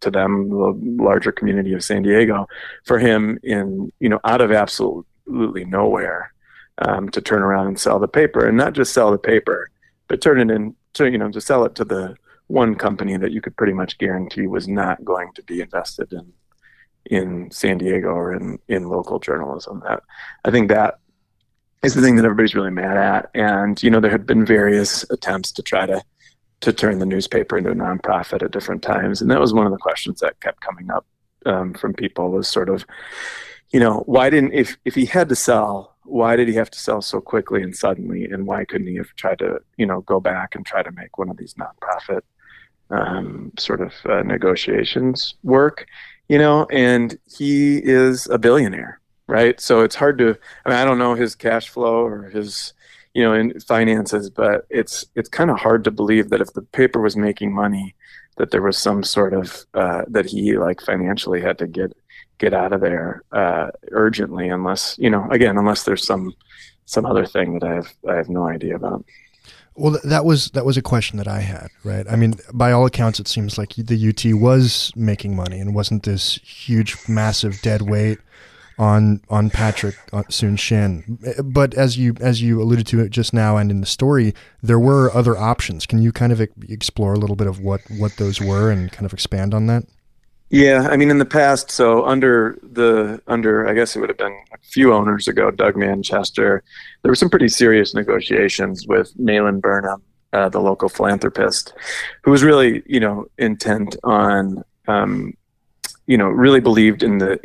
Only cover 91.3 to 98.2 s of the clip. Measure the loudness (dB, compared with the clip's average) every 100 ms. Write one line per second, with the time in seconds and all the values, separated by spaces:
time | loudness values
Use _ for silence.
91.3 | 4 4 2 -2 2 4 4 4 2 4
92.3 | 4 2 -4 -10 0 4 4 0 -4 -4
93.3 | 0 2 2 0 0 -2 -2 -4 -4 -6
94.3 | -8 -20 -20 -6 4 6 6 4 0 0
95.3 | 0 0 2 0 2 0 -2 -2 -2 -2
96.3 | -2 0 0 -4 -20 -20 -4 0 2 4
97.3 | 4 2 4 4 6 2 -2 -2 -2